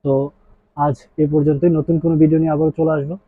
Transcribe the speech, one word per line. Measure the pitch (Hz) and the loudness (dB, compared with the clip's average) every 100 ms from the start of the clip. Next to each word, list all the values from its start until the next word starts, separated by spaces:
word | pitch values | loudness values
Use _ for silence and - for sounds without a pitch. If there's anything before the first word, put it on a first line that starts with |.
তো | 139 135 143 _ _ _ _ | -2 -2 -4 _ _ _ _
আজ | - 147 135 - - | -4 -2 -2 -10 -4
এ | 151 | 0
পর্যন্তই, | 151 147 143 175 | 2 0 0 0
নতুন | 156 147 165 | 0 0 0
কোনো | 165 156 | 0 2
ভিডিও | 156 160 | 4 2
নিয়ে | 160 | 0
আবারও | 151 160 | 0 -2
চলে | 147 160 | 0 -2
আসবো। | 156 143 190 | -2 -4 -10